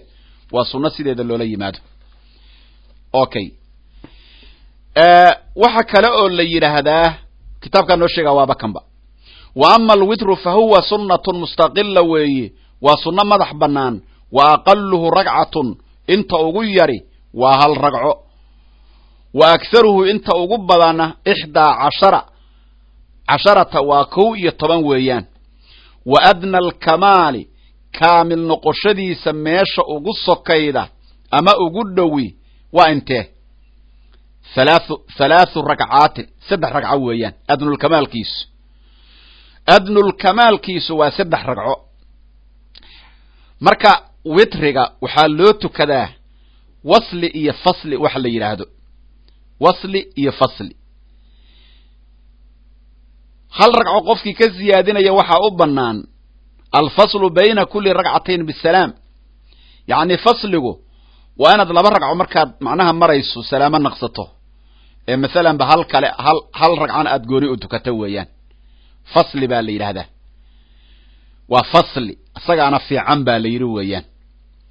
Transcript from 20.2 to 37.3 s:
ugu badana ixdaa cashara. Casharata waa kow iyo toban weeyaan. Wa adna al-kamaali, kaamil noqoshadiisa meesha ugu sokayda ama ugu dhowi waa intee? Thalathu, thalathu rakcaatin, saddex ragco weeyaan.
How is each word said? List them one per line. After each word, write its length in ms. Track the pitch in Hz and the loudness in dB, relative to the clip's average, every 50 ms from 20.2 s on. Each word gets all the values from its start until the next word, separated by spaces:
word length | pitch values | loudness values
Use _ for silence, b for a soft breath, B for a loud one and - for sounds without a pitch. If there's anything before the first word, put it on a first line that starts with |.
| - - 185 175 | -2 -2 -2 0
ugu 200 | 175 180 220 233 | 0 -2 -4 -4
badana 480 | 190 175 185 170 170 165 160 165 160 160 160 _ - | 0 2 4 4 4 4 2 0 -2 -4 -6 _ -4
ixdaa 480 | 190 202 - - 156 147 165 156 151 131 | -4 -4 -4 -4 -4 0 2 2 2 2
cashara. 460 | 113 131 147 139 - - 196 185 143 - - _ _ _ _ _ _ _ _ _ _ _ _ _ _ _ _ _ _ _ - | 2 -2 -4 -2 2 2 2 2 2 -2 -6 _ _ _ _ _ _ _ _ _ _ _ _ _ _ _ _ _ _ _ -4
Casharata 540 | 135 143 - 196 208 202 175 - - 156 | -2 0 2 2 4 4 2 0 -2 -4
waa 240 | 143 143 143 143 139 | -2 0 0 0 0
kow 300 | - - 180 196 226 226 | -2 0 0 0 0 0
iyo 160 | 208 180 165 | -2 -4 -6
toban 300 | - - 156 156 165 170 160 | -4 -4 -2 -2 -2 0 0
weeyaan. 400 | 143 139 131 123 131 127 120 95 - _ _ _ _ _ b b b b b b b b b b | 0 -2 0 0 -2 -2 -4 -6 -10 _ _ _ _ _ b b b b b b b b b b
Wa 140 | 123 135 151 160 | 0 2 4 4
adna 340 | 185 202 175 175 196 190 185 | 4 2 2 0 -4 -2 -2
al-kamaali, 840 | 180 175 156 - - 170 160 170 185 202 196 185 170 151 135 110 - - _ _ _ _ _ _ _ _ - | -2 -2 -4 -6 -2 -2 0 2 4 4 4 4 2 0 -2 -6 -10 -14 _ _ _ _ _ _ _ _ -8
kaamil 460 | - 160 165 170 170 170 165 170 165 | 0 2 4 4 4 2 2 0 -4
noqoshadiisa 920 | 165 165 156 151 - 156 151 - - 202 208 190 196 185 170 - - 160 156 | -2 -4 -4 -2 -2 -4 -4 -2 -2 -2 -2 -2 -4 -8 -8 -6 -6 -6 -6
meesha 480 | 156 151 156 160 185 196 185 - - 175 | -4 -4 -2 0 0 0 -2 -2 -4 -4
ugu 300 | - 151 151 143 190 220 | -4 -4 -8 -8 -8 -8
sokayda 680 | - - - 175 - - - 170 156 151 147 139 127 101 - _ _ _ _ _ _ _ - | -6 -2 -2 -2 -2 0 -2 -2 0 0 -2 -4 -4 -6 -8 _ _ _ _ _ _ _ -4
ama 200 | - 135 160 190 208 190 | -2 0 2 2 2 2
ugu 240 | 185 165 160 202 233 202 185 | 0 -2 -4 -6 -8 -6 -2
dhowi 340 | 185 180 165 151 143 127 98 - _ _ _ _ _ _ _ - | -2 -2 0 0 -2 -4 -6 -8 _ _ _ _ _ _ _ 2
waa 160 | 165 175 160 | 4 4 4
intee? 320 | 156 143 135 - 135 120 104 - _ _ _ _ _ _ _ _ _ _ _ _ _ _ _ _ _ _ _ _ _ _ _ - | 2 0 -4 -4 -6 -6 -6 -8 _ _ _ _ _ _ _ _ _ _ _ _ _ _ _ _ _ _ _ _ _ _ _ -8
Thalathu, 440 | - - 131 131 165 170 - - 156 - _ _ - | -2 0 2 4 2 2 0 -2 -12 -12 _ _ -6
thalathu 460 | - 139 139 156 175 185 175 - 165 | -2 0 2 4 4 4 2 0 -6
rakcaatin, 640 | 143 143 147 - 131 107 120 139 147 156 - 127 117 - _ _ | -4 -4 -4 -4 -4 0 2 2 2 2 0 -4 -16 -16 _ _
saddex 320 | _ - 196 190 151 131 123 | _ -6 -6 -4 -4 -4 -4
ragco 240 | 143 131 104 135 143 131 | -4 -4 -2 -4 -2 -2
weeyaan. 300 | 123 117 117 110 104 | -4 -4 -4 -6 -8